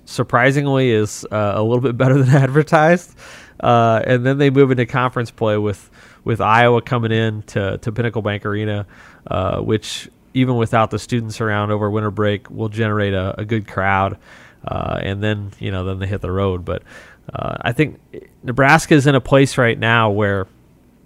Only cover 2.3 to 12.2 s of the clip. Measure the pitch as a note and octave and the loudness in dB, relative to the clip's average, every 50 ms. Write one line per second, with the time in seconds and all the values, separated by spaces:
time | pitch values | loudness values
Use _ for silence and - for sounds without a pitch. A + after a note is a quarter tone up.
2.3 | C#3 C#3 C3+ B2+ C3+ D#3 C#3+ - F3 D3+ D#3 E3 F3 F3+ - - - - - - | 4 4 2 2 2 0 0 2 2 2 4 4 2 2 0 -10 -20 -20 -20 -20
3.3 | - - - - - - - A#2+ A#2+ A#2 A#2 A#2 A2+ A2 - - B2+ B2 A#2+ C3 | -20 -20 -20 -20 -14 -2 2 2 4 4 4 4 2 0 0 0 0 0 0 0
4.3 | C#3 C#3+ D3 C#3 C3 C#3 C#3 C3 C3 B2 A#2+ - - B2+ B2 B2+ - B2+ A#2 - | 0 2 2 2 4 4 4 4 2 0 -2 -2 -2 -2 -2 -2 -2 -4 -8 -8
5.3 | - - A2+ G#2+ G#2+ G#2+ G#2 G#2 G2 - - _ _ - - - - _ - - | -6 -4 -2 0 0 0 -2 -2 -6 -6 -12 _ _ -20 -20 -20 -20 _ -6 -6
6.3 | A2+ G2+ G2 G#2 A2 A#2 A#2+ A#2+ A#2+ A#2 - - B2+ A#2+ A2+ A2 A2+ A2+ A2+ A2+ | -4 0 2 4 4 6 6 6 4 2 0 -2 -4 -2 -2 0 0 0 0 -2
7.3 | G#2+ G#2+ - - - A2+ G2 F#2+ G#2 G2+ - A#2 G#2+ A#2+ A#2 A#2 - A#2 G2+ G#2+ | -4 -6 -12 -8 -6 -4 -4 -4 -4 -6 -8 -8 -6 -4 -4 -4 -4 -4 -4 -4
8.3 | G#2 G2+ - G#2 G2+ G#2 G#2+ G#2+ G#2 G#2 G2 - - - - - - _ - - | -6 -4 -6 -6 -4 -4 -4 -4 -4 -6 -6 -10 -16 -20 -20 -20 -20 _ -10 -6
9.3 | - F#2 F#2 F#2 - F#2+ G#2 A2+ A2 G#2 - - - - - - _ _ _ _ | -4 -2 -2 -2 -2 -4 -2 -2 -2 -2 -2 -6 -12 -12 -14 -18 _ _ _ _
10.3 | - C3 B2+ B2+ B2+ A#2 A2+ - A#2+ A2+ A2 - A2+ G#2 - - B2+ A#2 A2+ G#2+ | -2 0 0 2 2 0 0 0 0 0 0 0 -2 -8 -6 -4 -4 -4 -4 -6
11.3 | G#2+ - A2+ G#2+ G#2 G#2 G#2 G#2 G#2 G#2 G#2+ G#2 G#2 A2 G#2+ G#2 G2 G#2+ | -8 -6 -4 -2 -2 -2 -2 -2 -2 -2 -2 -2 -2 -2 -2 -4 -2 -2